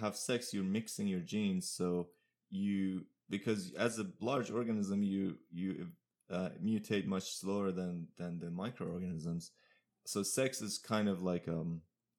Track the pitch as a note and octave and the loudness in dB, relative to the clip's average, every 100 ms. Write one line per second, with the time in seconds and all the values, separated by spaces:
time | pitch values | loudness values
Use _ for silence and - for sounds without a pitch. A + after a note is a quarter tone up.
0 | G#2+ - - A#2+ A#2+ G#2 F#2+ G#2+ A2 - | -2 -2 0 0 0 0 2 2 0 -2
1 | G2+ F#2 E2 G#2 G2+ F#2 - - F2+ F2 | 0 0 0 2 2 2 0 0 2 2
2 | F2 - _ _ _ F#2+ G2+ G2 F#2+ F#2 | 0 -8 _ _ _ -2 2 2 2 0
3 | - _ - G2+ A2+ G#2 F#2 D2 A#2 A2 | -6 _ -4 -2 2 0 0 0 0 2
4 | G2 - G#2+ C#3 G#2+ A2 A#2 G#2+ G2 G2+ | -4 -2 0 0 0 0 0 2 2 2
5 | G2+ F#2+ F#2+ - - E2+ F#2+ E2+ F2 - | 2 2 0 -2 -10 -4 -2 -2 -6 -12
6 | _ _ _ F2+ F#2 - G2+ A2 - G#2 | _ _ _ -2 -2 -2 0 0 2 2
7 | G2 F#2+ - - F#2+ G2+ G2 F#2 F2+ F2 | 2 0 -2 -6 -2 0 0 0 -2 -4
8 | E2 - F2 E2+ E2+ F2 A2 B2 F2 F2 | -8 -8 -6 -4 -4 -4 -4 -4 -4 -4
9 | F2+ E2 E2 E2+ - - _ _ _ _ | -4 -4 -2 -2 -4 -16 _ _ _ _
10 | - G#2 G2+ - C3 C3+ G#2+ - - A2 | -4 -2 0 2 2 0 -4 -6 0 2
11 | G#2 F#2 F2+ F2 - E2 E2 E2 - _ | 4 2 2 0 0 -2 0 -4 -8 _
12 | _ | _